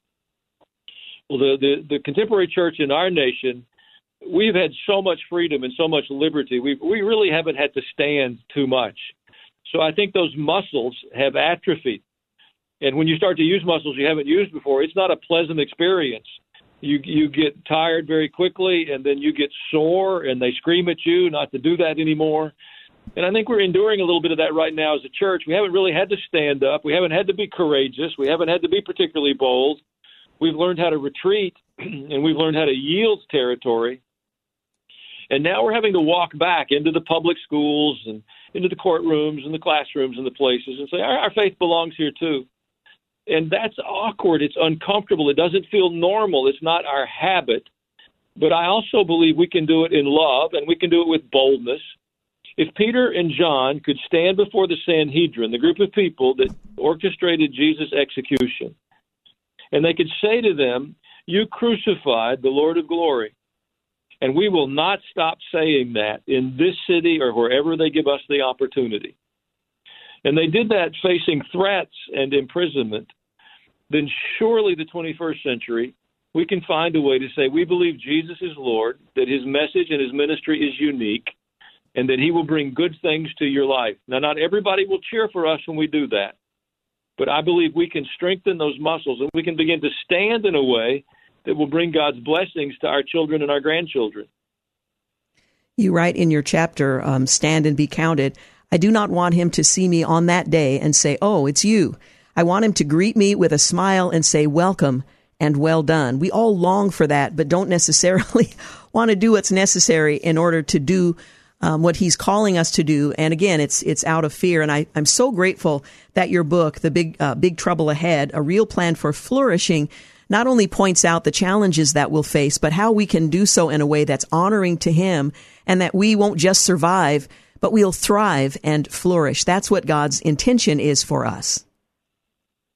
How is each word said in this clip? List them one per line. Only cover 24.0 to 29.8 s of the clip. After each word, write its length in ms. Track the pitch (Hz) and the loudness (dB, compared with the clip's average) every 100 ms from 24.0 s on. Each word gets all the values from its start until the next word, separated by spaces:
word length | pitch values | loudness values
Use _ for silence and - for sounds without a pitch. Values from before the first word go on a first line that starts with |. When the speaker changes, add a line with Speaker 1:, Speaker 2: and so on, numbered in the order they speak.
Speaker 1:
a 20 | |
little 180 | 180 170 | 0 0
bit 100 | 165 | 0
of 80 | 156 | -2
that 140 | 156 156 | 0 0
right 180 | 160 | -2
now 220 | 156 156 151 | -2 -2 -2
as 100 | 135 | -6
a 40 | |
church. 340 | - 196 175 - | -4 -2 -2 -2
We 60 | |
haven't 200 | 180 202 | -2 0
really 200 | 185 190 | 0 0
had 160 | 160 196 | 0 -2
to 80 | 196 - | -4 -4
stand 360 | 170 147 139 | -2 0 0
up. 200 | 135 151 | 0 0
We 100 | 151 | -2
haven't 180 | 165 175 | 0 0
had 160 | 160 196 | -2 -2
to 60 | |
be 140 | 185 202 | -4 -4
courageous. 640 | - 160 143 135 120 160 - | -2 0 0 0 -4 -8 -4
We 100 | 135 | -2
haven't 200 | 165 160 | 0 0
had 160 | 175 | 0
to 60 | - | 0
be 120 | 202 | -2
particularly 520 | 202 - 170 156 143 | -4 -4 -2 0 -2
bold. 460 | 139 131 127 139 147 | 0 0 2 0 -2